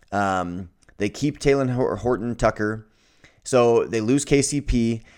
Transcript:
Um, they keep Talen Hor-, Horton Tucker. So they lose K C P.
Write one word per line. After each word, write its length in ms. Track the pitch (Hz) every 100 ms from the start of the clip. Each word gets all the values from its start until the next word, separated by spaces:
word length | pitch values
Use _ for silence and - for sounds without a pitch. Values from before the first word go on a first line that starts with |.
| -
Um, 580 | 101 98 92 87 90 87 _ _ -
they 100 | 101
keep 320 | - 147 143
Talen 300 | 143 139 127
Hor-, 260 | 123 127 95
Horton 400 | 123 113 120 113
Tucker. 520 | 113 - 107 110 - _ _ _ _ _
So 420 | - 127 120 117
they 160 | 64 113
lose 240 | 110 139
K 180 | - 139
C 180 | 131 147
P. 420 | - 123 113 113 -